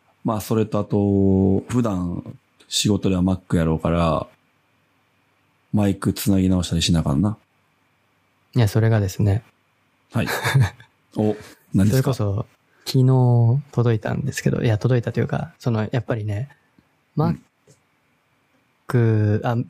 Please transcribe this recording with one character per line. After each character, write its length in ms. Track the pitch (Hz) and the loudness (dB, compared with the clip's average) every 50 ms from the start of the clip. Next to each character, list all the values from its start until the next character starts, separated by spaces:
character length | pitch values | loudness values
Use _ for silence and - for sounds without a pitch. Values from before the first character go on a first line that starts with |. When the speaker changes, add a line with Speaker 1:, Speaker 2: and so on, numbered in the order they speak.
| _ _ _ _ - | _ _ _ _ -6
Speaker 1:
ま 120 | 127 110 | -4 -4
あ、 40 | 107 | -4
そ 160 | - - 117 | -2 -2 0
れ 100 | 110 107 | 0 0
と 140 | 104 - 104 | 2 0 -2
あ 40 | 101 | -2
と、 760 | - - 101 101 101 98 98 98 95 95 95 95 95 98 101 - - | 0 0 2 2 4 4 4 4 4 4 4 4 4 2 0 -2 0
普 140 | 110 123 117 | -2 0 0
段 420 | 110 98 90 90 87 87 - - - - - _ _ _ _ _ | 0 -2 -2 -4 -4 -6 -8 -10 -12 -16 -20 _ _ _ _ _
仕 220 | _ - - - 107 | _ -6 -2 0 0
事 220 | 101 98 - 98 | 0 0 0 0
で 40 | 95 | 0
は 80 | 90 90 | 2 2
Mac 340 | 95 95 - - _ - | 0 0 -2 -2 _ 0
や 80 | 87 80 | 0 2
ろ 100 | 80 80 | 2 0
う 60 | 80 | 0
か 100 | - 82 | 0 0
ら、 360 | 85 85 85 82 76 - - - - _ _ _ _ _ _ _ _ _ _ _ _ _ _ _ _ _ _ _ _ _ _ _ _ _ _ _ - | 0 0 0 0 0 -2 -4 -8 -14 _ _ _ _ _ _ _ _ _ _ _ _ _ _ _ _ _ _ _ _ _ _ _ _ _ _ _ -2
マ 160 | 107 101 101 | 0 0 0
イ 60 | 92 | 0
ク 180 | - - 104 90 | 0 -2 -4 -4
つ 200 | - - 101 98 | -2 -2 0 0
な 80 | 95 | 2
ぎ 80 | 95 92 | 2 2
直 160 | 92 90 85 | 2 0 0
し 60 | - | -2
た 60 | 85 | -2
り 60 | 82 80 | -2 0
し 100 | - 85 | 0 0
な 80 | 80 | 0
あ 20 | 76 | 0
か 100 | 76 67 | 0 0
ん 80 | 73 95 | 0 0
な。 140 | 104 110 - _ _ _ _ _ _ _ _ _ _ _ _ _ _ _ _ _ _ _ _ _ _ - | -2 -2 -6 _ _ _ _ _ _ _ _ _ _ _ _ _ _ _ _ _ _ _ _ _ _ -2
Speaker 2:
い 40 | 131 | 0
や、 80 | 113 104 | 0 2
そ 120 | - 113 | 2 0
れ 80 | 110 113 | 2 2
が 120 | 113 107 | 2 2
で 80 | 101 92 | 0 -2
す 120 | - - | -2 0
ね。 220 | 110 104 98 110 - _ _ _ _ _ _ _ _ _ _ _ _ _ - | 0 2 0 0 -2 _ _ _ _ _ _ _ _ _ _ _ _ _ -6
Speaker 1:
は 100 | 117 - | -4 -4
い。 60 | - - - - - - 135 113 - | -4 -4 -4 -4 0 2 2 2 2
Speaker 2:
<laughs> 480 | - - - _ _ _ _ _ - - | -2 -8 -20 _ _ _ _ _ -4 -2
Speaker 1:
お、 180 | 107 107 104 - - - - _ _ _ - | -2 -2 -2 -4 -8 -18 -20 _ _ _ 0
何 140 | 98 98 107 | 2 2 4
で 80 | 131 | 2
す 60 | 131 131 | 2 0
か？ 100 | 143 123 | 0 -2
Speaker 2:
そ 100 | - 107 | -2 -4
れ 60 | 104 | -4
こ 140 | 101 101 - | -4 -4 -6
そ、 20 | - _ _ _ _ _ _ _ | -8 _ _ _ _ _ _ _
昨 120 | - - 131 | -2 0 2
日 640 | 127 131 131 127 127 123 120 120 117 117 123 143 - - - | 2 4 4 4 4 4 4 4 4 4 2 0 -2 -4 -4
届 240 | 120 113 120 113 | -2 0 0 0
い 20 | 104 | -2
た 140 | - 123 - | -2 -4 -6
ん 80 | - | -4
で 120 | - 127 - | -4 -6 -8
す 100 | - - | -4 -2
け 80 | 135 | -2
ど、 120 | - - - | -2 0 0
い 60 | 120 | 0
や、 100 | 107 - | 0 0
届 220 | - 120 127 120 | 0 0 0 0
い 20 | - | -2
た 80 | 113 | -2
と 80 | - 117 | -4 -4
い 60 | - | -4
う 20 | |
か、 260 | 139 139 - - - - _ | -4 -4 -6 -8 -10 -14 _
そ 140 | - 131 113 | -4 -4 -2
の、 160 | 110 107 - | -2 -4 -4
や 80 | - 123 | -4 -6
っ 60 | - | -4
ぱ 100 | - 127 | -4 -6
り 100 | 110 104 | -6 -4
ね、 240 | 104 101 104 139 143 - _ _ _ _ _ _ _ _ _ _ _ _ | -6 -6 -6 -8 -10 -12 _ _ _ _ _ _ _ _ _ _ _ _
Speaker 1:
う 80 | 151 151 | -2 -2
ん。 20 | |
Speaker 2:
Mac 120 | 170 - - - _ _ _ _ _ _ _ _ _ _ _ _ _ _ _ _ _ _ _ _ _ _ _ _ _ _ _ _ - | -2 -2 -6 -10 _ _ _ _ _ _ _ _ _ _ _ _ _ _ _ _ _ _ _ _ _ _ _ _ _ _ _ _ -4
Mac、 520 | - 123 117 113 110 107 107 104 104 110 - | 0 2 2 2 2 2 2 2 0 0 -2
あ、 120 | 127 117 113 - | -2 -2 -4 -2